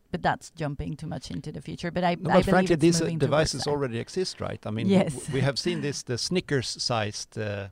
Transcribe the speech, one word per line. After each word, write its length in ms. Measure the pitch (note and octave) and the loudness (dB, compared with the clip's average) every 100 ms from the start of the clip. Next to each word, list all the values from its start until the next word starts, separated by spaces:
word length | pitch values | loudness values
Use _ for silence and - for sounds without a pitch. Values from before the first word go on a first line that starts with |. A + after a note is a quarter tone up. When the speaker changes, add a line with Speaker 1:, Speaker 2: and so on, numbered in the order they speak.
| _ | _
Speaker 1:
but 100 | F3 | -2
that's 300 | E3+ - - | 0 -2 -6
jumping 460 | - D3 D3 D#3+ D#3 | -8 -6 -6 -8 -8
too 100 | D#3 | -8
much 240 | - - | -10 -8
into 180 | E3+ D#3 | -10 -8
the 80 | E3 | -10
future. 300 | D#3+ E3 F3 | -10 -8 -4
But 120 | E3+ | 0
I, 120 | F3 F3 | 2 2
Speaker 2:
No, 140 | D3 | 4
Speaker 1:
I 40 | |
Speaker 2:
but 120 | F3+ G3 | 4 6
Speaker 1:
believe 0 | |
Speaker 2:
frankly, 280 | F#3 F#3 | 4 6
Speaker 1:
it's 80 | E3 | 6
Speaker 2:
these, 180 | E3+ E3 | 6 4
uh, 60 | E3+ | 2
Speaker 1:
moving 140 | E3 | 0
towards 100 | C3 | 2
Speaker 2:
devices 340 | D3 D#3 C3 | 4 2 0
Speaker 1:
that. 60 | D3 | -2
Speaker 2:
already 300 | D3 C3+ A2+ | 0 -2 -4
exist, 420 | - F#3 F#3 - | -4 -4 -4 -4
right? 260 | - G#2 - | -8 -6 -6
I 40 | |
mean, 160 | G#2+ F#3+ | -2 4
Speaker 1:
Yes. 260 | F#3+ - | 4 4
Speaker 2:
w-, 200 | B2 - C3 | -2 -4 0
we 60 | |
have 160 | C3 B2+ | 0 0
seen 220 | - F3 | -2 -2
this, 240 | C#3+ - | -4 -6
the 140 | - A#2 | -6 -4
Snickers-sized, 1200 | - F3+ - C#3 - - - A2+ G#2 - - - | -2 -2 0 -2 -2 -4 -2 0 -2 -4 -10 -6
uh, 300 | G#2+ G2+ G2 | -4 -4 -8